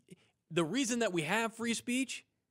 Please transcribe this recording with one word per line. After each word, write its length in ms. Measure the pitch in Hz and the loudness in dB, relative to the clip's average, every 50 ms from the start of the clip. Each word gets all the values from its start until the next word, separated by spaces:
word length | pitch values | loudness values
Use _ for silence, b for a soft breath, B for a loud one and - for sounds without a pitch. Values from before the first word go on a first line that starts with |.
| - _ - b b b b b _ _ | -18 _ -20 b b b b b _ _
the 160 | 160 170 170 | 0 2 2
reason 360 | 147 202 277 277 208 247 240 | 2 2 0 0 0 2 2
that 120 | 233 196 | 2 2
we 100 | 180 170 | 2 0
have 320 | 147 151 196 226 226 220 220 | 0 2 0 0 0 -2 -4
free 200 | - 226 233 226 | -4 -2 -2 -2
speech 500 | - - 240 240 254 269 - - - - _ _ _ _ _ | -2 -2 -2 -2 -2 -2 -4 -6 -12 -14 _ _ _ _ _